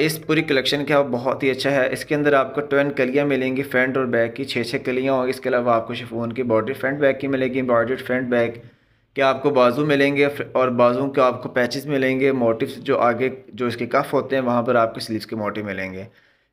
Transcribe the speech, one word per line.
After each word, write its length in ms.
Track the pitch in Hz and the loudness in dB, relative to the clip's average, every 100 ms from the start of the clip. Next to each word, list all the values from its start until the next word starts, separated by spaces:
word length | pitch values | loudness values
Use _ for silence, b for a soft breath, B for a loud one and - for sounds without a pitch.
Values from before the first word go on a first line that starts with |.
इस 160 | 156 156 | -2 -2
पूरी 220 | - 156 | -2 0
कलेक्शन 400 | 160 135 - 143 | 2 0 2 -2
का 100 | 139 | 2
है, 80 | 143 | 2
वो 60 | 135 | 2
बहुत 320 | 120 127 - | -2 -2 0
ही 80 | 135 | -2
अच्छा 200 | 127 139 | 0 0
है। 180 | 139 127 | 0 0
इसके 220 | 131 - | -2 -2
अंदर 200 | 147 147 | 0 4
आपको 260 | 139 127 143 | 4 2 -4
ट्विन 280 | 143 139 143 | 0 0 0
कलियाँ 320 | 139 123 139 143 | 0 0 2 2
मिलेंगी, 360 | 131 131 131 | 0 0 -2
फ्रंट 320 | 135 127 131 135 | -2 0 0 0
और 100 | 123 | 0
बैक 260 | 117 117 | 0 0
की 100 | 135 | -4
छः 180 | 135 123 | -6 -4
छः 160 | 113 135 | -4 -4
कलियाँ 340 | 135 127 135 131 | -2 -2 0 0
होंगी। 140 | 127 | 0
इसके 180 | 127 127 | -2 -2
अलावा 280 | 123 120 113 | 0 2 2
आपको 180 | 113 | 0
शिफॉन 380 | 117 - 113 117 | -8 -8 -6 -6
की 100 | 120 | -4
बॉर्डर 300 | 123 110 110 | 0 2 0
फ्रंट 260 | 131 131 147 | -4 -4 2
बैक 180 | 135 135 | 2 2
की 100 | 135 | -2
मिलेगी, 300 | 131 131 131 | -2 0 -2
एम्ब्रॉयडर्ड 420 | 127 117 113 127 | 2 2 2 -2
फ्रंट 280 | - 127 123 | -2 -4 0
बैक 320 | 120 117 - b b b b b 139 | 0 0 -4 b b b b b 0
के 60 | |
आपको 280 | 135 123 147 | 2 2 2
बाजू 340 | 131 123 127 151 | 4 4 4 2
मिलेंगे, 420 | 143 139 143 143 | 4 4 2 0
फ्र-, 180 | - 117 | 0 -2
और 180 | 123 127 | 0 2
बाजू 340 | 120 120 123 139 | 4 4 4 0
के 120 | 139 | 2
आपको 260 | 127 120 - | 2 0 -4
पैचेस 360 | 127 120 139 143 | -2 -2 -2 -2
मिलेंगे, 440 | 135 131 131 135 | 0 0 2 2
मोटिव्स 440 | 131 113 113 131 - | 2 0 0 -4 -4
जो 160 | 139 127 | -2 2
आगे 300 | 120 117 127 127 - | 2 2 -2 -4 -12
जो 140 | 113 120 | -4 -4
इसके 180 | 117 117 | -4 0
कफ 240 | 139 143 | 0 0
होते 240 | 139 - 135 | -2 0 -2
हैं 60 | |
वहाँ 180 | 123 120 | 0 0
पर 140 | 120 120 | 2 2
आपको 240 | 113 127 | 2 -2
स्लीव्स 240 | 117 110 | -6 -6
के 120 | - 110 | -6 -6
मोटिव 280 | 104 104 101 | -4 -4 -6
मिलेंगे। 400 | 95 95 92 104 b b b b | -8 -8 -10 -14 b b b b